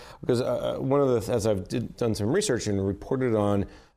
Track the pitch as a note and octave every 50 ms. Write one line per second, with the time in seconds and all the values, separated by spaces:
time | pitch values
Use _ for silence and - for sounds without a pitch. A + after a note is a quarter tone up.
0 | - - - - - - B2+ A#2 B2 - B2 A2+ B2 B2 - - C3+ C3+ C3+ C#3+
1 | C#3+ C3+ B2 A2+ F#2+ - B2 A#2 F#2+ A2 G#2 F#2+ F#2+ - - - A2 - - -
2 | A#2+ A2+ G#2 G2+ G2+ G#2+ D3 G3+ - - B2 G#2+ - G#2+ G2+ G2 F#2+ G2 G2 -
3 | - - C#3 C3 C3 B2 A2 G#2+ G2+ G2+ G2+ G2 F#2+ - - - - _ _